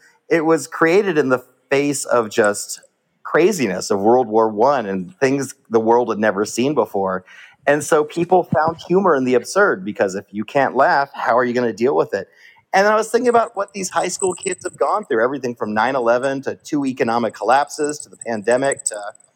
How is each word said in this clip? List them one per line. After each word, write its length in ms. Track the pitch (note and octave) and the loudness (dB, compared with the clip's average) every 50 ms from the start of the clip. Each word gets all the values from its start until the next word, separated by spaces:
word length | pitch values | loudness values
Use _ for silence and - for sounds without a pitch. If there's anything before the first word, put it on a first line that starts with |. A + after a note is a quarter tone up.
| _ _ _ _ _ - | _ _ _ _ _ -2
it 160 | E3 E3+ D3+ | 0 0 2
was 240 | D#3+ E3 D#3 - - | 2 2 0 0 -4
created 500 | - - E3 D#3+ E3+ G3+ G#3+ F#3+ D#3+ D3+ | -2 0 2 4 4 4 2 2 2 0
in 120 | C3 C3 | 2 2
the 120 | B2+ A#2+ - _ _ _ _ - | 0 -2 -2 _ _ _ _ -2
face 340 | C#3 C#3 C#3+ D3 C#3+ - - | 0 0 2 0 -2 -4 -2
of 240 | - - A#2+ A2+ G#2+ | 0 0 0 0 0
just 500 | - A#2 G#2+ G#2 G#2 - - - - - - _ _ _ _ _ _ _ - | 0 2 2 2 2 -2 -6 -12 -14 -16 -18 _ _ _ _ _ _ _ -8
craziness 680 | - - - E3+ G3+ G#3+ E3+ B2+ G2 F#2 F#2+ - - | -2 2 4 4 4 2 0 -2 -2 -2 -4 -4 -2
of 80 | G#2+ G2 | -2 0
World 300 | G2 A2 A#2+ B2+ A#2+ G#2+ | 2 4 4 4 2 2
War 200 | G#2+ A2+ A2 A2 | 2 2 2 2
One 380 | G#2+ G#2 A2+ C#3 D3 B2+ G#2+ | 2 2 2 2 2 0 -2
and 320 | G2 G2 F#2+ F2+ F2 - - | -4 -6 -6 -6 -8 -6 -2
things 360 | C3+ C3 C#3 C#3 C3 - - _ _ - | 0 0 0 0 -4 -6 -10 _ _ -2
the 100 | A2+ A2+ | 0 0
world 300 | A2 A2 A#2 A#2+ B2 A2 | 2 4 2 2 2 0
had 80 | G#2+ G2+ | -2 0
never 240 | A2 G#2+ F#2+ G2 G#2+ | 0 0 0 0 -2
seen 300 | - - A#2 B2 C#3 D#3 | -2 -2 -2 -2 0 0
before. 500 | B2 G#2+ - - G2+ G2 F#2+ F#2 F#2 - - - - - - _ _ - | 0 -2 -2 -2 -2 -2 -2 -2 -4 -8 -12 -20 -20 -20 -20 _ _ -2
And 160 | C#3+ C#3+ D3+ | 0 0 0
so 220 | C#3 - E3 D3+ D3+ | 0 2 2 2 2
people 380 | D3+ - E3 E3+ E3+ F#3 F3+ E3 | 0 -2 -4 0 2 2 2 2
found 320 | - - D#3+ D#3 E3 E3+ - - | 2 0 0 0 0 -2 -4 -4
humor 280 | - F3 F#3+ G3+ F3+ D3+ | 0 0 2 4 2 2
in 80 | C3+ C3 | 2 2
the 100 | B2 B2+ | 2 2
absurd, 500 | A#2+ A#2 - - F#3+ G#3 F3+ B2+ G2 F#2 | 0 0 0 0 2 2 2 0 -2 -6
because 300 | G#2 G2+ - G#2+ G2 F#2 | -6 -4 -2 -2 -2 -2
if 120 | G2+ - _ | -6 -10 _
you 140 | G2 G#2 G#2 | -8 -10 -6
can't 320 | - - C#3 C3+ G#2+ E2 | -2 0 0 0 2 2
laugh, 340 | B2+ C#3 F3 E3+ C#3+ C#3 - - | 2 2 4 2 2 0 -2 -6
how 220 | - - B2 A#2 B2 | -6 -2 0 0 0
are 60 | B2 | 0
you 80 | B2 A#2 | 0 0
gonna 180 | B2 B2 A2+ | 0 -2 -2
deal 240 | G#2+ F#2+ A#2 C3+ D3+ | -2 -2 0 0 0
with 160 | D#3+ D3 - - | 0 -2 -2 -4
it? 140 | G2 F2+ - _ _ - - - _ _ _ | -6 -8 -8 _ _ -20 -20 -20 _ _ _
And 140 | - F#3+ G3+ G#3 | 2 2 4 4
I 60 | G#3+ | 2
was 140 | G#3+ G#3+ G#3+ | 0 0 0
thinking 180 | - A#3 B3+ B3 | -2 0 2 2
about 280 | A#3 A#3 A3+ - - | 2 2 2 0 -4
what 160 | F#3+ G3+ - | -8 -8 -8
these 180 | - G3+ F#3 F#3+ | -8 -10 -8 -6
high 180 | - F3 - F3+ | -4 -2 -2 -4
school 260 | - - G3 F#3 F3 | -4 -4 -4 -4 -4
kids 300 | - - F#3+ F#3 - - | -4 -6 -8 -8 -8 -10
have 120 | F3 - | -8 -4
gone 280 | - C#3 D3 F3+ G#3+ G#3 | -2 -2 0 -2 -2 -2
through, 180 | - C#3 A2 A2+ | -2 -2 0 0
everything 300 | B2+ C#3+ C3+ B2+ B2 A#2+ | 0 -2 -4 -6 -8 -6
from 180 | - A2+ G#2 G#2+ | -6 -6 -4 -2
nine 200 | A2 A2 B2+ C#3 | -2 0 0 0
eleven 460 | C3 A#2+ A#2 A#2+ B2 C3 C#3 C3+ C#3 | 0 2 2 2 2 0 -2 -4 -4
to 140 | C3+ A#2 G2 | -6 -8 -8
two 280 | - - - D#3 D3 C#3 | -10 -8 -4 -4 -2 -2
economic 480 | C3 B2+ C3 C3+ A2+ A2+ A#2+ A#2 G#2+ - | -2 -2 -2 -2 0 0 0 0 -2 -4
collapses 640 | - G#2 G#2+ B2+ C#3 C#3+ - - - D3+ D3 D3 - | -2 0 2 2 2 2 -2 -4 -6 -4 -4 -6 -8
to 80 | - - | -14 -20
the 80 | - | -20
pandemic 680 | - - A2+ A#2 G#2+ F#2+ A2+ A#2+ B2+ C3+ C3+ - - - | -14 -8 -6 -6 -4 0 0 2 2 2 0 -2 -4 -6
to 140 | - - G#2 G2+ G#2 - _ _ _ _ | -10 -8 -10 -12 -14 -16 _ _ _ _